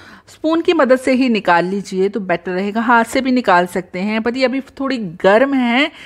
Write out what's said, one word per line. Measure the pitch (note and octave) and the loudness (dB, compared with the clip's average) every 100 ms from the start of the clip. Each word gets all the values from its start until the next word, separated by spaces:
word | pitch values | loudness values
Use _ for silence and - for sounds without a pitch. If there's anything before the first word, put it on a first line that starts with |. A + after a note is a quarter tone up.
| - - _ | -20 -20 _
स्पून | - D#4 E4 | -6 -2 0
की | E4 | 0
मदद | E4 B3 B3+ | 2 2 2
से | C#4 | 2
ही | B3+ C4 | 0 2
निकाल | G#3 F3+ E3+ F3+ | 0 2 2 0
लीजिए | G3 - F#3 G3 | -4 -6 -2 -2
तो | G#3 | -2
बेटर | F#3 E3+ F#3 | -4 -4 -4
रहेगा, | F3+ G3+ A3 | -4 -4 -2
हाथ | A3+ A#3 | 2 2
से | A3+ C4+ | 2 -2
भी | C4 | 0
निकाल | B3+ A3 F3 F3+ | 0 2 2 2
सकते | F#3+ F3+ F3+ | -4 -8 -6
हैं, | G#3 A3 | -4 -4
पर | A#3 B3+ | -4 -2
ये | B3+ | -2
अभी | C4+ | -2
थोड़ी | - - C4+ C4 | -8 -8 -6 -6
गर्म | F3+ F3 F#3+ G#3+ C#4 | -8 0 2 4 2
है | C4+ A#3+ B3 D#4+ - | 0 0 0 -2 -6